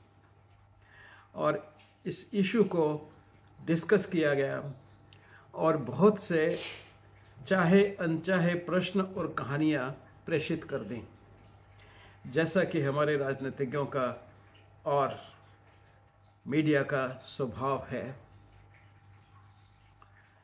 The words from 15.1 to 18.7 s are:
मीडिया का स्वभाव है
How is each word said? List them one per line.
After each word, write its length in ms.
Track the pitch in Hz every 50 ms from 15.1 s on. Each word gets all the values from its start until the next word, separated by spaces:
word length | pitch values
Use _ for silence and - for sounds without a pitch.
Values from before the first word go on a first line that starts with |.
| - - - - - - - - - _ _ - - - - - - - _ _ _ _ _ _ _ _ _
मीडिया 360 | 117 135 156 151 151 151 139 135
का 400 | - 147 131 131 127 131 - -
स्वभाव 600 | - - - 139 117 98 104 131 139 135 120 - -
है 260 | 127 110 98 127 139 - - - - - - - - - - -